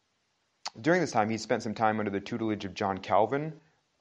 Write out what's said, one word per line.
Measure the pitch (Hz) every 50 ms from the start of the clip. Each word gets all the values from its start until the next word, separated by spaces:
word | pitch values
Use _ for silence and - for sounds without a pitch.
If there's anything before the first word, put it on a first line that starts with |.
| _ _ _ _ _ _ _ _ _ _ _ _ - - - 113
during | 113 147 175 185
this | 160 123 -
time, | 117 104 107
he | 113 107
spent | - - 127 113 110
some | 113 104
time | 113 113 107 107 110
under | 104 107
the | 98 98
tutelage | 98 - 123 113 113 110 107 101 98
of | 95 87
John | - 107 98 95 92
Calvin, | - - 98 95 110 107 131 143 151 160 156 - - _ _ _ _ _ _ _